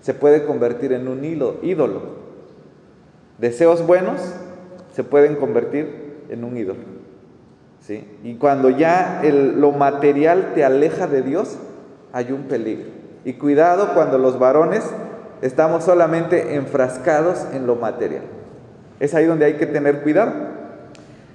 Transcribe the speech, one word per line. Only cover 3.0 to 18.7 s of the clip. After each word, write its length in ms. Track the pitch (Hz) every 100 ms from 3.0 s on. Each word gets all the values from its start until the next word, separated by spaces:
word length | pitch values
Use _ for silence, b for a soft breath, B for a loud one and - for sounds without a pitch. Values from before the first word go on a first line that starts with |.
| _ _ _ -
Deseos 460 | 117 117 165 170 160
buenos 340 | 180 196 277 - - - - - - -
se 80 | -
pueden 340 | 113 143 147 147
convertir 880 | 131 117 - 143 151 - - - -
en 160 | 113
un 120 | 117 123
ídolo, 240 | 98 95 - - - - _ _ _ _ _ _
¿sí? 260 | - 107 - -
Y 120 | 120 117
cuando 340 | 143 135 131
ya 500 | 131 160 180 180 -
el, 360 | 151 143 139 117
lo 120 | 143
material 800 | 143 139 143 147 143 156 175 185
te 100 | 123
aleja 440 | 139 131 156 160 180
de 140 | 139
Dios, 340 | 131 156 247 - - - - - -
hay 180 | 123 123
un 120 | 139
peligro. 480 | 143 127 110 104 - - - -
Y 80 | -
cuidado 600 | 127 143 143 170 180 202
cuando 240 | - 151 135
los 200 | 131 120
varones 460 | 127 143 170 202 - - - - - -
estamos 420 | 127 131 160 170
solamente 720 | 165 175 165 165 165 175 -
enfrascados 920 | 147 135 139 127 - - 151 165 175 -
en 140 | 135 123
lo 80 |
material. 480 | 117 113 98 98 78 - - - - -